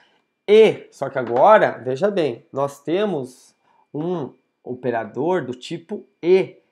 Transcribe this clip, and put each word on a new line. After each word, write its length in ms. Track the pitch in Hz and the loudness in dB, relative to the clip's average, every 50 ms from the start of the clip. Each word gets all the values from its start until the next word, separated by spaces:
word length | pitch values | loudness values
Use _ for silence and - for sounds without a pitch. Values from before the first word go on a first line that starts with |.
| _ _ _ _ _ _ _ _ _ | _ _ _ _ _ _ _ _ _
E, 400 | - 208 220 220 185 139 - - - | 4 6 6 6 6 4 -2 -8 -20
só 200 | _ - 139 131 | _ -10 -10 -6
que 100 | - 135 | -6 -6
agora, 600 | 123 110 117 127 156 196 220 202 160 123 110 - | -4 -2 2 4 6 6 6 6 4 2 -2 -4
veja 300 | 117 127 131 135 180 214 | -6 -8 -4 -2 -2 -2
bem, 380 | 202 180 156 135 117 117 - _ | -2 -2 -2 -2 -4 -8 -14 _
nós 300 | - 135 139 143 143 - | -8 -6 -6 -6 -8 -10
temos 720 | _ 151 165 190 214 208 175 143 127 127 - - _ _ _ _ _ _ _ _ _ _ - | _ -4 -2 -2 -2 -2 -4 -6 -8 -10 -14 -20 _ _ _ _ _ _ _ _ _ _ -10
um 400 | 143 156 175 185 165 131 - - _ _ _ _ _ | -8 -6 -6 -6 -6 -8 -10 -14 _ _ _ _ _
operador 840 | _ - 127 127 - 127 117 113 113 107 110 117 143 170 185 175 131 | _ -14 -12 -8 -6 -4 -4 -4 -6 -8 -8 -6 -2 -2 -2 -2 -4
do 80 | 120 120 | -6 -10
tipo 520 | - - - 165 165 - - 208 - - _ _ _ | -12 -14 -14 -14 -14 -12 -12 -14 -14 -14 _ _ _
e. 400 | - 170 185 190 165 139 - _ _ _ | 0 2 2 2 2 -2 -8 _ _ _